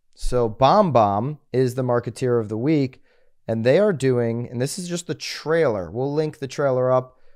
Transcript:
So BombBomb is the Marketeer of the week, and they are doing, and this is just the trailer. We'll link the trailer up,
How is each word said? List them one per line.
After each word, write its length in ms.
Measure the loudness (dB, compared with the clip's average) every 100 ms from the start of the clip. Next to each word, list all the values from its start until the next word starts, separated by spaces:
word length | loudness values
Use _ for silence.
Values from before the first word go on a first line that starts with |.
| _
So 340 | -6 -2 0 0
BombBomb 920 | 2 4 4 4 4 4 2 -2 -8 _
is 220 | 0 0
the 80 | 0
Marketeer 560 | -2 -2 -2 -6 0 0
of 80 | 0
the 80 | -4
week, 440 | 0 0 0 -6 _ _ _ _ -6
and 160 | -2
they 140 | 2 4
are 120 | 4
doing, 560 | 2 0 0 0 -4 -6
and 120 | -6
this 160 | -6 -6
is 100 | -8
just 180 | -8 -8
the 60 |
trailer. 760 | -10 -10 -10 -2 2 2 0 -6
We'll 220 | -6 -4
link 240 | -2 -4 -6
the 80 | -12
trailer 460 | -2 0 0 2
up, 260 | 2 0 _ -20